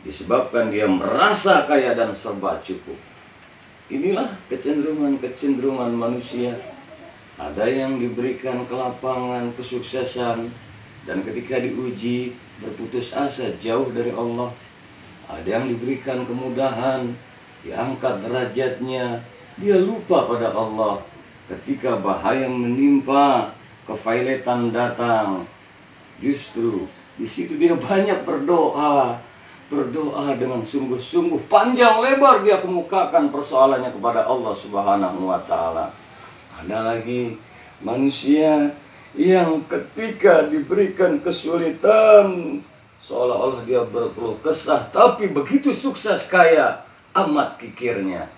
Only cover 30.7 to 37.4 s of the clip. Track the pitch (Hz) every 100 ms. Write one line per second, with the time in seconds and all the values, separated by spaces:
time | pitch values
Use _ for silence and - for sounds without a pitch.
30.7 | 143 131 123 - 170 170 156 - 208 233
31.7 | 247 233 220 254 269 277 208 202 190 180
32.7 | 180 160 190 139 165 143 139 127 131 135
33.7 | 131 127 104 120 117 113 127 110 95 104
34.7 | 101 101 101 92 90 92 85 82 82 82
35.7 | 82 67 - - - - - - - 82
36.7 | 107 113 117 113 123 120 110